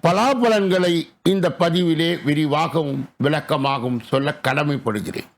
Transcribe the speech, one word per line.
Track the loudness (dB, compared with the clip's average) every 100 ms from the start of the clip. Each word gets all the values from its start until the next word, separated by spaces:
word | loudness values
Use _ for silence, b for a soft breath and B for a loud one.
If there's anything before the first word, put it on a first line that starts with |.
| 2
பலாபலன்களை | 2 2 2 2 2 2 2 2 0 -4 _ 0
இந்த | 2 0 0
பதிவிலே | 0 2 2 2 0 -2
விரிவாகவும் | 0 0 2 0 0 -2 -2 -6 -8 _ 0
விளக்கமாகவும் | 0 -2 -2 0 -2 -2 -4 -2
சொல்ல | -2 -2 -2 -2
கடமைப்படுகிறேன். | 0 0 -2 -2 -4 -6 -10 -12